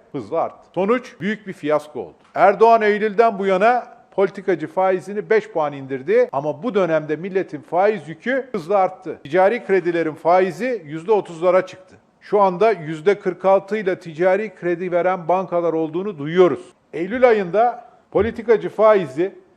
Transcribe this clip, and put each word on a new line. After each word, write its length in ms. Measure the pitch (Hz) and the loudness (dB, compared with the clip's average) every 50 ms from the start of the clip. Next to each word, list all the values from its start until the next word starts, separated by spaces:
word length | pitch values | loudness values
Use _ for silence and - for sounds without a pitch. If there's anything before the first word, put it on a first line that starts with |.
| _ _ | _ _
hızla 280 | - 139 104 104 156 165 | -12 -12 -10 -6 -4 -4
arttı. 280 | 131 107 - - - _ _ | -4 -4 -8 -14 -20 _ _
Sonuç 460 | 170 196 202 247 247 247 - - - | -4 0 0 0 -2 -2 -8 -12 -8
büyük 260 | 170 208 214 214 - | -6 -6 -6 -6 -10
bir 60 | 190 | -14
fiyasko 480 | 175 - 147 147 151 143 143 - - 120 | -14 -8 -2 0 0 0 -2 -6 -10 -12
oldu. 160 | 92 78 69 _ _ _ - | -12 -12 -16 _ _ _ 2
Erdoğan 480 | 139 170 196 196 180 220 233 226 226 | 4 4 4 6 6 6 6 6 4
Eylül'den 560 | 214 208 208 202 214 220 196 202 233 226 202 190 | 4 0 0 0 -2 0 2 2 2 2 0 -2
bu 80 | 196 | -2
yana 540 | 196 190 185 208 233 247 240 - - - - _ _ | 0 0 2 2 2 2 0 -4 -8 -18 -20 _ _
politikacı 560 | _ 185 202 185 - 214 185 196 180 147 156 | _ -2 -2 -2 -2 -6 -4 -4 -2 -2 -4
faizini 640 | 147 - 190 185 190 190 180 143 180 202 208 170 160 | -6 -2 0 0 0 0 -2 -6 -8 -10 -10 -2 0
beş 200 | 220 208 - - | 0 0 0 -2
puan 220 | - 160 151 147 | -4 -4 -4 -4
indirdi 560 | 143 139 135 131 135 127 135 165 220 247 247 - | -6 -10 -10 -8 -8 -8 -2 0 2 2 2 0
ama 300 | - 139 151 151 143 139 | -2 -4 -4 -4 -6 -6
bu 120 | 185 247 190 | -6 -4 0
dönemde 420 | 202 185 165 160 156 151 147 151 | 0 0 2 0 0 0 -2 -6
milletin 440 | 147 180 196 185 190 170 - 156 135 | -6 -6 -4 -4 -4 -4 -4 -8 -14
faiz 480 | - - 160 175 196 214 220 180 135 151 | -10 -4 0 2 2 2 0 -2 -8 -14
yükü 400 | 160 - - 233 269 262 269 - | -16 -8 -6 -4 -4 -4 -4 -6
hızla 260 | - 196 147 170 208 196 | -8 -8 -4 0 0 2
arttı. 400 | 185 185 185 - - 160 113 - - | 2 0 -2 -8 -12 -14 -14 -12 -8
Ticari 400 | 135 151 185 185 202 240 233 233 | -2 2 4 4 4 2 -2 -2
kredilerin 500 | 196 190 185 160 175 165 170 160 156 143 | 0 0 0 0 0 -2 -2 -2 -4 -6
faizi 680 | - - 160 180 190 190 190 147 160 233 262 240 196 156 | -2 0 2 4 4 2 0 -2 -6 -6 -6 -6 -6 -8
yüzde 260 | 143 156 160 165 208 | -12 -14 -10 -2 0
otuzlara 540 | 220 190 - 175 170 160 175 180 175 185 185 | 0 0 0 -4 -8 -2 0 2 2 2 0
çıktı. 300 | - - - - _ - _ _ _ _ _ | -2 -10 -20 -20 _ -20 _ _ _ _ _
Şu 200 | - - 190 208 | -6 -2 2 2
anda 320 | 196 190 180 175 214 226 | 2 2 2 2 2 2
yüzde 460 | 202 170 151 151 160 156 156 202 196 202 | 2 0 -6 -8 -10 -2 0 0 0 0
kırk 260 | - 185 170 - - | -2 -6 -6 0 2
altı 320 | 190 196 190 190 - 214 | 2 2 2 0 -2 -6
ile 220 | 220 202 190 175 - | -4 -2 -4 -4 -4
ticari 560 | - 170 151 151 180 185 185 202 220 214 214 | -8 -12 -4 0 2 2 2 2 -2 -6 -10
kredi 380 | - 175 175 175 165 185 180 | -6 -4 -4 -4 -2 -4 -2
veren 360 | 175 170 170 180 190 185 165 160 | -2 0 0 0 -2 -2 -2 -2
bankalar 440 | 180 190 185 175 175 175 170 165 | -2 -2 -2 -2 -2 -2 0 0
olduğunu 460 | 160 160 160 156 147 180 196 214 185 139 | -2 -2 -4 -4 -4 -6 -8 -8 -8 -8
duyuyoruz. 420 | 139 156 170 185 180 165 131 - - - _ _ _ _ | -8 -2 4 4 4 4 4 -2 -8 -16 _ _ _ _
Eylül 360 | - 151 175 190 240 254 254 247 | -10 -8 -6 -6 2 4 4 4
ayında 560 | 220 208 190 170 165 208 233 240 226 - - - _ _ _ _ | 4 2 0 0 0 2 2 2 0 -6 -14 -20 _ _ _ _
politikacı 580 | - 175 202 233 226 226 214 233 220 180 165 170 | -2 -2 -2 -2 -4 -6 0 2 2 2 0 -4
faizi 640 | - - 220 220 214 196 170 131 123 156 180 196 - - _ _ _ | 0 4 4 6 6 4 2 -2 -4 -4 -4 -4 -6 -12 _ _ _